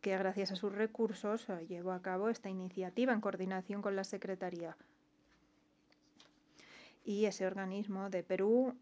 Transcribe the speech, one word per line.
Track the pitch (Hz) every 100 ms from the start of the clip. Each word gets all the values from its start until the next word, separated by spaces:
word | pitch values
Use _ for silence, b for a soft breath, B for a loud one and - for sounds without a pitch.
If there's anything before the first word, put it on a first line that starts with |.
que | - 190
gracias | 190 190 190
a | 190
sus | 208
recursos, | 202 220 220 226 190 208 220 -
eh, | 180 165
llevó | 175 180
a | 185
cabo | 185 185 214
esta | 233 196
iniciativa | 190 185 190 185 180 254
en | 226
coordinación | 214 190 185 190 185 202
con | 202 196
la |
Secretaría. | 196 196 190 185 180 175 165 165 B B _ _ _ _ _ _ _ _ _ _ _ _ - _ _ B B B B B
Y | - 202
ese | 214 190 190
organismo | 190 190 196 214 190 196
de | 185
Perú | 175 185 196 233 254 254